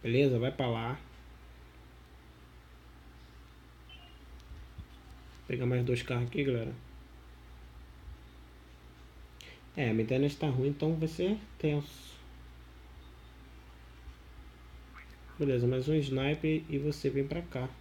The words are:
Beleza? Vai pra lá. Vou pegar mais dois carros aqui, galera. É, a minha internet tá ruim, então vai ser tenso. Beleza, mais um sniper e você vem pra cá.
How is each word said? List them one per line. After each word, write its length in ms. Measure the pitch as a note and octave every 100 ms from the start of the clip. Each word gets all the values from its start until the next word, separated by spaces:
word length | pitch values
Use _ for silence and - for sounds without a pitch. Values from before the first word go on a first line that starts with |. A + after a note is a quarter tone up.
Beleza? 340 | B2 B2 C#3+ B2
Vai 140 | B2
pra 160 | B2 B2+
lá. 320 | A2+ A#2 C#3+ - - - - - - - - - - - - - - - - - - - - - - - - - - - - - - - - - - - - - - - - - - - -
Vou 100 | -
pegar 180 | B2+ B2
mais 200 | B2 B2
dois 180 | A#2+
carros 240 | - A#2+ A#2+
aqui, 160 | -
galera. 300 | C#3 A#2+ A2+ A#2 - - - - - - - - - - - - - - - - - - - - - - - - - - - - - -
É, 120 | B2
a 40 |
minha 100 | A2
internet 320 | A2 C3 C#3+ C#3+
tá 120 | D#3
ruim, 200 | B2+ C#3
então 260 | C#3+ D#3 E3
vai 120 | D#3+
ser 320 | - F#3 G#3+ - -
tenso. 560 | D3+ D3 D3 - - - - - - - - - - - - - - - - - - - - - - - - - - - - - - - - - - -
Beleza, 260 | C#3+ B2+ A#2+
mais 220 | B2+ C3+
um 80 | D#3
sniper 680 | C#3 C3 C#3 D3+ D#3 D#3 D#3
e 80 | C#3
você 320 | D3 D3 C#3
vem 160 | C3+ C#3
pra 160 | E3+
cá. 280 | E3+ C3 B2+ -